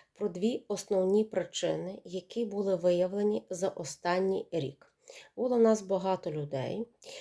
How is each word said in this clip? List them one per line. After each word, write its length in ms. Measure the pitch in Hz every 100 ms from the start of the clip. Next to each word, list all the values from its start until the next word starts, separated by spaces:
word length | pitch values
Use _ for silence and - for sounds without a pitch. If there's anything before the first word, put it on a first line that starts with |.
| _
про 160 | - 208
дві 360 | 175 220 262 -
основні 560 | 196 - 190 185 208
причини, 760 | 214 190 175 - 170 160 175 202 180
які 400 | 180 - 233 220
були 300 | 202 196 180
виявлені 720 | 180 175 185 202 208 220 -
за 200 | 175 190
останній 800 | - 160 - 175 180 190 190 -
рік. 420 | 165 135 - _ _ - - - -
Було 220 | 247 240
в 20 |
нас 220 | 226 214
багато 500 | 190 190 190 185 170
людей. 560 | 151 147 139 123 196 233 _ - -